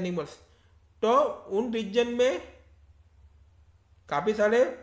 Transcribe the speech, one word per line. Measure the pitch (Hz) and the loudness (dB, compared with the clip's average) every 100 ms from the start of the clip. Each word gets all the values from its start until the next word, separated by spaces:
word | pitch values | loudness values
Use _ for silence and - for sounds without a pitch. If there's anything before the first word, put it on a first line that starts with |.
animals। | 180 175 147 - - _ _ _ _ _ | -4 -6 -8 -14 -20 _ _ _ _ _
तो | 214 254 285 - - 190 | 2 4 2 -2 -4 -4
उन | 240 | -2
रीजन | 226 202 220 240 240 | -4 -2 0 0 2
में | 254 349 - - - - - - _ _ - _ _ _ _ _ _ _ - | 0 0 -8 -20 -20 -20 -20 -20 _ _ -20 _ _ _ _ _ _ _ -6
काफ़ी | 143 190 | -2 -2
सारे | 214 208 233 240 - | 2 2 4 2 -2